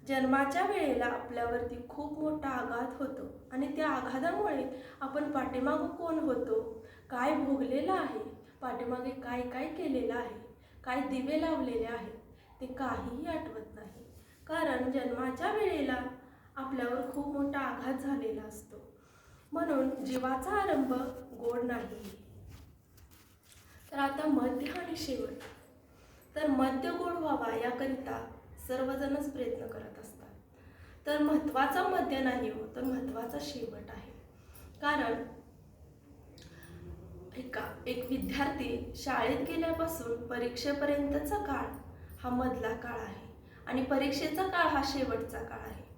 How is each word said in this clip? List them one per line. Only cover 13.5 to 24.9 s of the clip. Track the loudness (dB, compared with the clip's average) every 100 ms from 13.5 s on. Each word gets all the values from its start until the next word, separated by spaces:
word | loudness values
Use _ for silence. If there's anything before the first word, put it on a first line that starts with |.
| -8 -10 -14
नाही, | -16 -16 -18 -20 -20 -20 -4
कारण | 0 2 2 2
जन्माच्या | 2 0 0 -2 0 2
वेळेला | 4 4 4 2 0 -2 -8 -18 -20 -14 -8
आपल्यावर | -4 0 0 0 0
खूप | -2 -2
मोठा | 0 2 2
आघात | -2 -2 -2
झालेला | -2 0 0 0 -4
असतो. | -6 -12 -14 -16 -18 -20 -20 -20 -20 -20 -4
म्हणून | 0 4 4 4 2 0
जीवाचा | 0 2 0 2
आरंभ | 2 4 4 4 2 0 -6 -12 -2
गोड | 0 2
नाही. | 0 0 -4 -8 -10 -14 -16 -18 -16 -16 -18 -20 -20 -20 -20 -20 -20 -20 -20 -20 -20 -20 -8 2
आता | 2 4 4
मध्य | 6 6 2 0
आणि | -2 -4